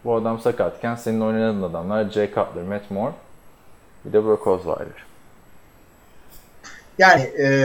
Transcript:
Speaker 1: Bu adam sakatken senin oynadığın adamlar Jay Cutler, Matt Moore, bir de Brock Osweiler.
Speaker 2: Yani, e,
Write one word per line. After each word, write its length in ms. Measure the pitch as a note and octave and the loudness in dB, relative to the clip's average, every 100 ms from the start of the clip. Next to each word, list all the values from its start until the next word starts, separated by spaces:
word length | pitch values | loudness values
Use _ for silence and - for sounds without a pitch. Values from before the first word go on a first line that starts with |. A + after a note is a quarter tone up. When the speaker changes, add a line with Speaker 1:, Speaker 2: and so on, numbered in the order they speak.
| A#2+ | -4
Speaker 1:
Bu 100 | A2+ | -2
adam 240 | A2+ A2+ | -2 -2
sakatken 560 | B2 A2+ F2+ - A#2+ A#2+ | -2 0 -2 -4 -6 -6
senin 260 | A#2 A2 | -4 -2
oynadığın 400 | A2 A2 A2 G2+ | 0 0 0 -2
adamlar 480 | F#2 E2 F2 G#2+ G#2 | -4 -6 -4 -2 -2
Jay 180 | G#2+ G2+ | -2 0
Cutler, 360 | - F#2 F2 | 0 -4 -4
Matt 280 | F2+ G#2 - | -8 -8 -6
Moore, 220 | G2 B2 F3 - - - - - - - - G2 | -4 -4 -6 -16 -20 -20 -20 -20 -20 -20 -20 -2
bir 80 | |
de 120 | G#2+ G#2+ | 0 2
Brock 220 | G#2 - | 2 2
Osweiler. 580 | F#2 F2 - - - - - - - - - - - - _ _ - - - - - - - - - | 0 0 -6 -8 -16 -20 -20 -20 -20 -20 -20 -20 -20 -20 _ _ -20 -20 -20 -20 -20 -20 -20 -10 4
Speaker 2:
Yani, 240 | F#3+ E3 | 6 6
e, 240 | C3 - C#3 C3+ | 2 0 2 4